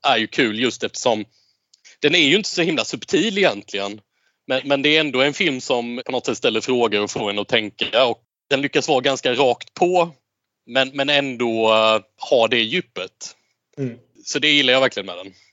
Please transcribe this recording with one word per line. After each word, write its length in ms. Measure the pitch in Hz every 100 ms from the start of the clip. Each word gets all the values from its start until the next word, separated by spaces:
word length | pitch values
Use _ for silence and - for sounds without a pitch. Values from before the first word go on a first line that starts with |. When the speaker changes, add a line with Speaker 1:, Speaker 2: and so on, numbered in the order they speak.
| 147
Speaker 1:
är 80 | 117
ju 100 | 110
kul 320 | - 123 107
just 220 | 123 -
eftersom 420 | 107 - 127 110 101 _ _ _ _ _ - -
den 140 | 147
är 140 | 175 143
ju 80 | 185
inte 120 | 208
så 140 | -
himla 220 | 170 151
subtil 540 | - 143 - 170 208 202
egentligen. 640 | 180 101 - 101 101 107 _ _ _ _ -
Men, 140 | 131
men 180 | 135 139
det 140 | 143 156
är 40 |
ändå 220 | 156 127
en 120 | 135
film 260 | 143 185 131
som 420 | - 123 120 120 -
på 60 |
något 140 | 127 -
sätt 100 | 117
ställer 240 | 123 110
frågor 420 | - 127 117 104
och 80 | 104
får 200 | - 107
en 80 | 101
att 100 | 104
tänka. 560 | 120 107 - 104 110
Och 140 | 127 120 _ _ -
den 100 | 135
lyckas 260 | 143 151 135
vara 120 | 139
ganska 340 | 131 135 131
rakt 400 | 123 135 117 -
på, 340 | - 180 180 170 156 _ _ _ _ -
men, 240 | 123 131
men 140 | 139 139
ändå, 640 | 147 139 120 120 113 110
eh, 280 | 110 110 110 - - -
ha 180 | 131 113
det 100 | 120
djupet. 760 | 113 170 - - 92 - - - _ _ _ -
Speaker 2:
Mm. 180 | 131 117 _ _ -
Speaker 1:
Så 100 | 147
det 100 | 151
gillar 240 | 147 131
jag 80 | 127
verkligen 260 | 131 101 98
med 100 | 87
den. 160 | 95 92 _